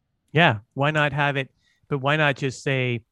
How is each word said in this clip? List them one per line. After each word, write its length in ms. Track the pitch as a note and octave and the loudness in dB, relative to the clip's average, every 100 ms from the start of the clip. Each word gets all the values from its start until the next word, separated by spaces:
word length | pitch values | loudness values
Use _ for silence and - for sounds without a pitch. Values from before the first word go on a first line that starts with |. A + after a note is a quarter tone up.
| _ _ _ | _ _ _
Yeah, 260 | D3 E3 G#2+ - | 2 4 2 -4
why 160 | - C#3 | -2 0
not 220 | D#3 D3 | 2 0
have 240 | C#3 C#3+ C#3 | 0 -2 -2
it? 140 | C3 _ _ _ - | -6 _ _ _ -8
But 100 | D3 | -4
why 180 | C3 D3+ | 0 2
not 200 | D3+ C3+ | 2 0
just 260 | C#3+ A#2+ | -4 -4
say 400 | - C3+ B2+ A#2+ - | -4 -2 -2 -4 -8